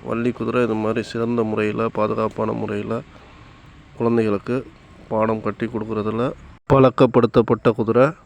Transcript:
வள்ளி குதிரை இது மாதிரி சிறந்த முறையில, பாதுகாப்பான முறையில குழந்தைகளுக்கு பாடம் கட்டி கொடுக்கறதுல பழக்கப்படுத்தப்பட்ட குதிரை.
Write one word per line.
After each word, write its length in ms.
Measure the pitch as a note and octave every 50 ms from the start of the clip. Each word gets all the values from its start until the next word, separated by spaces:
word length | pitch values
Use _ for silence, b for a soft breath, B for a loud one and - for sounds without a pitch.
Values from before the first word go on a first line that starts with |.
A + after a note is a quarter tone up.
| -
வள்ளி 260 | A#2+ A#2 A#2 A#2 B2 A#2+
குதிரை 280 | - A2+ A#2 A#2 B2 B2
இது 140 | A2+ A2
மாதிரி 260 | A2 A2 G#2+ A2 A#2 G#2+
சிறந்த 360 | - - A#2 A2+ A#2 A#2+ A#2 A2+
முறையில, 400 | A2 G#2+ G#2+ G#2+ G#2+ G#2+ A2+ A2+ A2+
பாதுகாப்பான 640 | - - G#2+ A2 A2+ A2+ A2+ A2 - - A2 A2 A2+
முறையில 420 | A2+ G#2+ G#2+ G#2+ G#2 G#2 G#2+ A2+ A#2 C#3+ - B B B B B B B B B B B B B B - - -
குழந்தைகளுக்கு 640 | - A#2+ A2+ A#2 A#2 A2+ G#2+ G2+ G2 - - A#2+ C3 - - - - - - - - - -
பாடம் 360 | A2 A2 A2 A2 A2+ A2 G#2+
கட்டி 220 | A2 G2+ - A#2
கொடுக்கறதுல 580 | A2+ A#2+ A2 G#2+ A2 A2 G#2+ G2+ G#2+ A2 A2+ A#2+ C#3 - - - - - - _ _
பழக்கப்படுத்தப்பட்ட 960 | C3+ C3+ C3 C3 A#2+ - C3+ B2 A#2 C3 A#2 A2 - B2+ A2+ - A#2+ G#2 - B2
குதிரை. 360 | A2 - A2+ G#2 A2+ A#2+ B2+ D3+ E3 - _